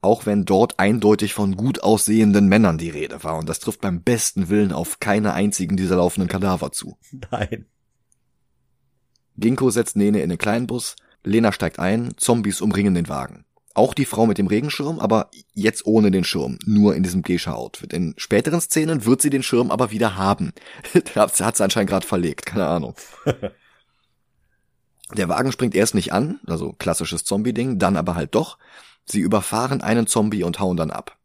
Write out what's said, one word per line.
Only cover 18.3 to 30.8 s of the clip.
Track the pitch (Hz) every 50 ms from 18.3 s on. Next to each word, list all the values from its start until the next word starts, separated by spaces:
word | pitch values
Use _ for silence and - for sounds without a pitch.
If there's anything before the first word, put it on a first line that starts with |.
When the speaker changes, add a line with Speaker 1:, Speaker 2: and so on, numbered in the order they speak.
| 110 104 - - 151 175 -
Speaker 1:
Szenen | - - 160 156 156 160 143 104
wird | 110 127 135
sie | - 147
den | 139 135 127
Schirm | - - 117 120 113
aber | - 110 127 110
wieder | 104 107 117 110 92
haben. | 92 95 98 101 - 92 80 - - - - - - - - -
<laughs> | 180 - - -
Da | - 107 -
hat | - - 92 110 117
sie | - 104
anscheinend | 98 - 117 101 92
gerade | 95 95 90
verlegt, | - - 92 87 85 71 - -
keine | - - 107 92
Ahnung. | 73 82 87 76 57 - - - - - - -
<laughs> | - 123 - - 98 _ _ _ _ _ _ _ _ _ _ _ _ _ _ _ _ _ _ _ _ _ _ _ _ _ _ _ _ _ _ _ - -
Der | 107 95 85
Wagen | 85 80 120 135 127
springt | - 131 120 95
erst | 87 104 - -
nicht | 107 87 - -
an, | 95 120 151 190 285 _
also | - 85 80 - - -
klassisches | _ - 95 85 - - - - 82 -
Zombie-Ding, | - 98 101 107 123 113 107 117 135 127 95
dann | 101 92 98
aber | 82 85 90 87
halt | 85 78 73 -
doch. | 110 156 - - _ _ _ - - - - _ _ _
Sie | - - 107
überfahren | 87 90 104 107 95 - - 110 120 131 139 131
einen | - 82 110 117 113 107
Zombie | - 117 107 107 104 104 90
und | 85 85 -
hauen | 98 92 92
dann | 85